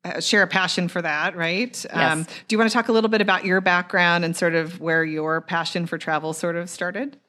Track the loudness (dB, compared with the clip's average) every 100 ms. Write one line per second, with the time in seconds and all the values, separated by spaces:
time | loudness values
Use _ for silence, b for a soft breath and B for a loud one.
0 | -10 -6 2 4 4 2 0 -2 -2 -2
1 | -2 -2 -2 -2 -2 -2 -4 -8 -6 0
2 | 0 0 -4 B -2 2 2 2 2 2
3 | 2 2 2 2 2 2 4 2 2 2
4 | 4 4 0 0 2 2 -2 -6 0 2
5 | 2 -2 -2 -2 -2 -4 -2 -4 -4 -6
6 | -2 -2 -2 -4 -4 -4 -8 -6 -6 -6
7 | -8 -12